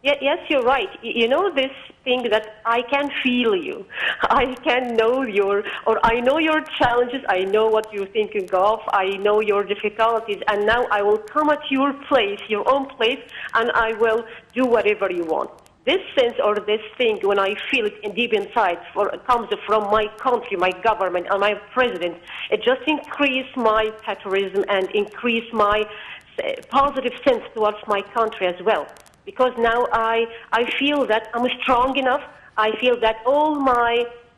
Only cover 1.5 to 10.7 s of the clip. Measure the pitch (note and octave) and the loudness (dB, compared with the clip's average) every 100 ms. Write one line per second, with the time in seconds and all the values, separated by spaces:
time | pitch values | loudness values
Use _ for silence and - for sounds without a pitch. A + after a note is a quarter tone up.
1.5 | C#4 C4+ C4+ - - - B3+ A#3+ G#3+ G#3+ | 0 -2 -4 -20 -12 -2 -2 2 0 -2
2.5 | - A3+ A#3 B3 C#4+ C#4+ - C4 B3 A#3 | -10 -2 -2 0 -2 -2 -2 0 2 2
3.5 | G3 D3+ - F#3+ - - - - B3+ C4 | 0 -2 -10 -12 -6 -6 -2 2 2 2
4.5 | B3+ D#4 B3 B3+ A3+ A3 B3+ C4 G3 G3 | -2 0 0 0 2 2 2 0 0 2
5.5 | G3+ G#3 - - A3 A#3 A#3 A#3+ D4 D#4+ | 2 -2 -6 0 2 2 2 2 2 2
6.5 | D#4 D#4 - C4 A#3+ B3 C4 C4+ F#3 F#3+ | 0 -2 0 2 4 0 -2 -2 0 2
7.5 | G#3+ A3 A3 G#3+ G#3 G3 A3+ G#3 G#3+ F#3 | 2 4 2 0 -6 -6 -2 -2 -2 -2
8.5 | F#3 G3 A3 - G#3 F#3+ G3 G#3 G#3 G#3+ | 2 2 2 0 0 0 0 2 2 4
9.5 | G3+ F#3+ G3+ G#3+ G#3 A3+ A3+ A3+ G3 - | 0 0 -2 -4 0 2 2 -2 -6 -2
10.5 | G#3 G#3 | 0 2